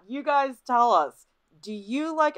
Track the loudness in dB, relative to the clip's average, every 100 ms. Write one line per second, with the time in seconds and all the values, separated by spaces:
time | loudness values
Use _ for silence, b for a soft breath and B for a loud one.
0 | -8 -8 0 0 0 -6 -2 2 4 4
1 | 2 -6 _ _ _ _ -14 -12 -6 -4
2 | -4 0 0